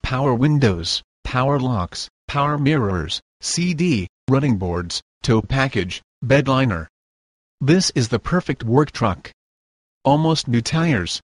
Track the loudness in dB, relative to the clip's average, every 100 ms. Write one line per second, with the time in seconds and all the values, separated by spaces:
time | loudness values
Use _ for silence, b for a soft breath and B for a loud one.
0 | -4 -2 0 2 2 4 2 2 -4 -6
1 | _ _ -6 -2 0 0 0 -2 -4 -6
2 | -14 _ -8 -2 0 2 2 2 2 -2
3 | -4 -8 _ _ -6 -2 -2 0 0 0
4 | -2 _ 0 2 2 0 0 -4 -6 -10
5 | _ _ 0 0 2 -2 0 -2 -4 -8
6 | _ _ 2 2 2 0 0 -2 -6 _
7 | _ _ _ _ _ _ 2 2 2 0
8 | 0 -2 0 -2 -2 -6 0 2 2 0
9 | -2 -2 -10 _ _ _ _ _ _ _
10 | 0 2 2 0 0 -2 0 -2 0 0
11 | -2 -8